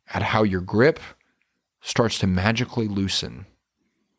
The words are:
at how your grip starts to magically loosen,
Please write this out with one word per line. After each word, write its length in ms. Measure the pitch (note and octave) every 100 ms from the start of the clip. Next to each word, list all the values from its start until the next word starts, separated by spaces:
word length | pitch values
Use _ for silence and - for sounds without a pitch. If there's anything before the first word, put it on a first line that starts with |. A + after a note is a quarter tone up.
| -
at 100 | G2
how 200 | G2 A2+
your 180 | G#2+ F#2
grip 400 | F#2 G#2 C#3+ D#3 - - _ _ _ _ _ _
starts 380 | - - A2+ -
to 80 | G2
magically 600 | F2+ G2+ A#2 B2 B2 G#2+
loosen, 580 | G2 G2 - - - G2 _ _ _ _ _ _